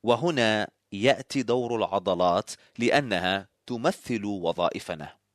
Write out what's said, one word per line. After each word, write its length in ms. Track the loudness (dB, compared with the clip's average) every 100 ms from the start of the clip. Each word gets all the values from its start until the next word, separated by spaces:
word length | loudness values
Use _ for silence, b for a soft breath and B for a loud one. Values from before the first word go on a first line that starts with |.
وهنا 640 | 2 2 2 2 2 2 -2 _ _
يأتي 520 | 0 2 2 0 -4
دور 320 | 0 0 0 -2
العضلات، 760 | 0 0 0 2 4 2 -2 -14 b -2
لأنها 720 | 2 2 2 -2 0 -2 -6 _ -8
تمثل 580 | -2 -2 -4 -4 -4 -2
وظائفنا. 960 | -2 -2 0 -2 -2 -10 -10 -10 -16 _